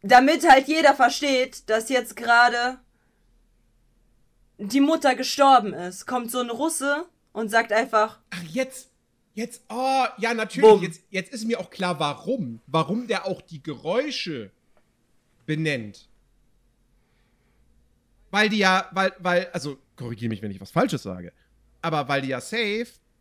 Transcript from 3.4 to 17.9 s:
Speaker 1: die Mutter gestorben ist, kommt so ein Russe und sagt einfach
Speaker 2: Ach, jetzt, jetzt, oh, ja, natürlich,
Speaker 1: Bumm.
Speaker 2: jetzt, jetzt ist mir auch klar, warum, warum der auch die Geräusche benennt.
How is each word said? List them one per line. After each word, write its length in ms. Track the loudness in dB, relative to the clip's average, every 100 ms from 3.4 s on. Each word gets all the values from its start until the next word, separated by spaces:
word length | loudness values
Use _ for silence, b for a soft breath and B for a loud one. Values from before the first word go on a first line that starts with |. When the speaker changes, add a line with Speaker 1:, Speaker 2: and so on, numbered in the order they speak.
| _ _ _ _ _ _ _ _ _ _ _ _
Speaker 1:
die 220 | -4 2
Mutter 340 | 2 2 0
gestorben 580 | -2 -4 2 6 6 4
ist, 320 | -8 -10 -12 -6
kommt 240 | -6 -4
so 80 | -6
ein 100 | -6
Russe 560 | -4 -4 -2 -2 -4 -6 _ _
und 180 | -10 -2
sagt 220 | -2 0
einfach 460 | -2 0 0 0 -4 _
Speaker 2:
Ach, 120 | -16
jetzt, 460 | -10 -6 -6 -8 -20 _ _ _ _
jetzt, 280 | -12 -12 -12 _
oh, 360 | -6 -2 0 -2 -4
ja, 140 | -4
natürlich, 360 | -4 -6 6 8
Speaker 1:
Bumm. 120 | 8
Speaker 2:
jetzt, 200 | 4 -10 _
jetzt 220 | -10 -10
ist 120 | -10 -6
mir 140 | -6
auch 100 | -6
klar, 300 | -6 -4 -2
warum, 600 | -4 -4 -6 -4 -6 -10 -4
warum 400 | -2 -2 -4 -4
der 180 | -6 -4
auch 160 | -8
die 200 | -10 -16
Geräusche 880 | -12 -10 -4 -4 -4 -6 -8 -10 -12 _ _ _ _ _ _ _ _ _
benennt. 640 | -6 -4 -2 -4 -8 -16 _ _ _ _ _ _ _ _ _ _ _ _ _ _ _ _ _ _ _